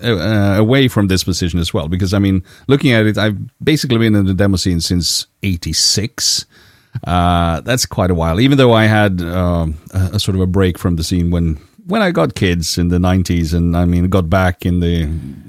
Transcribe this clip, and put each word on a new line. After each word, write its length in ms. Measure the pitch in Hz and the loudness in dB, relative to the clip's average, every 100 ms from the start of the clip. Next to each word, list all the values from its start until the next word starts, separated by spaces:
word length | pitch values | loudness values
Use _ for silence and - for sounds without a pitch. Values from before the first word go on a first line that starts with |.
uh, 120 | 120 98 | -4 -2
uh, 420 | 92 107 101 98 | 0 0 2 2
away 280 | 110 135 127 | 2 4 2
from 200 | 113 98 | 2 0
this 160 | 92 | 0
position 360 | - 87 87 87 | 0 -2 -2 -2
as 140 | 82 | -2
well. 140 | 104 76 | -4 -4
Because, 260 | 92 95 | -2 0
I 60 | 101 | 0
mean, 240 | 98 95 - - - | 2 0 -4 -12 0
looking 240 | 139 143 | 2 4
at 160 | 113 107 | 2 2
it, 100 | 101 | 0
I've 200 | 107 101 110 - | -2 -4 -10 -4
basically 340 | 156 151 139 113 | -2 0 0 0
been 160 | 113 | 2
in 120 | 104 95 | 2 2
the 100 | 95 | 2
demo 220 | 101 95 | 0 0
scene 220 | 98 85 | 0 -2
since 460 | - 87 78 - - - | 0 -2 -2 -4 -8 -8
eighty-six. 1040 | 101 87 80 76 - - 107 - - - - _ _ _ _ - - | -6 -4 -4 -2 0 0 -4 -6 -4 -4 -8 _ _ _ _ -10 -2
Uh, 540 | 87 87 85 85 80 | 0 2 2 0 -2
that's 260 | 110 127 - | -2 -4 -2
quite 240 | - 92 | -2 0
a 20 | |
while. 260 | 85 82 85 | 0 0 2
Even 200 | 135 139 | 2 4
though 120 | 123 | 4
I 140 | 110 110 | 6 4
had, 340 | 107 104 90 | 4 2 0
um, 580 | 85 90 90 85 80 80 - 92 | -4 -2 0 0 -2 -6 -6 -2
a, 160 | 92 | -2
a 60 | 92 | -2
sort 160 | - 95 | -2 -2
of 60 | |
a 60 | 92 | 0
break 300 | 95 92 85 | 2 0 0
from 180 | 95 85 | -2 -2
the 80 | |
scene 280 | 80 90 85 | -2 0 0
when, 280 | 87 85 76 - _ 170 | 0 0 -4 -10 _ -6
when 160 | 220 | 0
I 80 | 190 | 0
got 240 | 165 151 - | 0 -2 0
kids 420 | 95 87 80 - | 0 0 -2 -2
in 120 | 87 | 0
the 100 | 87 | 2
nineties 520 | 90 92 90 87 80 85 | 2 0 0 -2 0 0
and, 200 | 85 85 | 0 0
I 100 | 87 | 2
mean, 220 | 87 92 | 2 2
got 200 | 95 80 | 0 0
back 340 | 95 92 - | 0 0 -2
in 160 | 92 90 | -2 0
the 300 | 85 85 76 80 65 - | 0 0 -2 -6 -10 -16